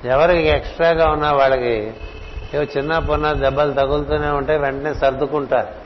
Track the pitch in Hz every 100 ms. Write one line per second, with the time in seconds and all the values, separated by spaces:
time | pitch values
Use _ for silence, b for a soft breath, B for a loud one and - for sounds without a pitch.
0 | 120 135 170 175 156 143 - - 165 165
1 | 160 151 151 143 135 131 123 113 110 113
2 | - - - - - 143 147 143 143 165
3 | 147 151 151 147 135 135 147 139 135 147
4 | 143 151 147 143 139 156 139 135 147 143
5 | 139 131 139 151 135 127 101 -